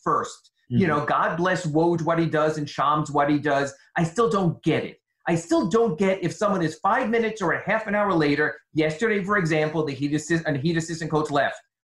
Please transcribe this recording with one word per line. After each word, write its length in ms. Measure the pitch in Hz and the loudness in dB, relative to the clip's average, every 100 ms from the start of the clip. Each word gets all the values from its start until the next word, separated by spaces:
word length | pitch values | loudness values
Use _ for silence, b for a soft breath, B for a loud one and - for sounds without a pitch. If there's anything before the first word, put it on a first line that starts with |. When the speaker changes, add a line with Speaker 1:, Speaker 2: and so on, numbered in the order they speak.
Speaker 1:
first. 460 | 170 - - - _ _ - | -2 -2 -2 -10 _ _ -4
You 180 | 123 180 | 0 2
Speaker 2:
Mm-hmm. 20 | 147 | 2
Speaker 1:
know, 40 | |
God 320 | 127 143 185 165 | 0 0 0 0
bless 300 | 180 180 156 | 0 0 0
Woj 360 | 151 170 165 | 2 2 2
what 160 | 160 165 | 0 0
he 80 | 160 | 2
does 300 | 151 156 151 | 2 0 0
and 120 | 147 | -6
Shams 400 | - 139 156 143 | -2 0 2 0
what 180 | 143 143 | 0 2
he 100 | 147 | 2
does. 360 | 147 139 139 - b - | 2 0 0 -6 b -4
I 80 | |
still 260 | 165 - 226 | -2 2 2
don't 320 | 196 175 123 | 2 0 0
get 220 | 160 131 | 0 0
it. 140 | - - _ _ - | -2 -10 _ _ -2
I 80 | 165 | -2
still 320 | - 330 202 | 2 0 2
don't 300 | 226 233 165 | 2 2 2
get 240 | 196 190 | 0 0
if 80 | 165 | -2
someone 300 | - 208 185 | -2 -2 0
is 160 | 156 - | -2 -2
five 260 | 196 240 220 | 0 0 0
minutes 320 | 233 220 220 | 0 0 -2
or 120 | 170 | -2
a 100 | 135 | -2
half 220 | - 220 - | -2 -2 0
an 80 | |
hour 180 | 208 202 | 0 2
later. 440 | 170 147 143 151 - _ | 2 2 2 0 -4 _
Yesterday, 500 | 151 156 156 226 208 | -2 0 0 0 0
for 140 | 185 208 | 0 0
example, 480 | 160 156 151 160 | 2 0 0 0
the 80 | 143 | -4
Heat 220 | 131 143 | -2 -2
assist-, 300 | 147 - 165 160 | -2 0 -2 0
and 100 | 135 | -2
Heat 200 | 160 165 | 0 -2
assistant 340 | 165 165 160 | -2 -6 -2
coach 200 | 156 151 | -2 0
left. 260 | 143 117 - _ _ | 0 0 -4 _ _